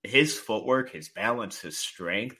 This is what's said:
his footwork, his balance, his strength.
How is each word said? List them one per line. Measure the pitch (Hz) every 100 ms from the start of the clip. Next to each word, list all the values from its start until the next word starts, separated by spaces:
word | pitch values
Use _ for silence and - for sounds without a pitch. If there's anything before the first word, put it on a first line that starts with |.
his | 104 131 151 -
footwork, | - 107 123 131 127
his | 80 78
balance, | - 107 120 101 -
his | 85 -
strength. | - - 87 95 123 -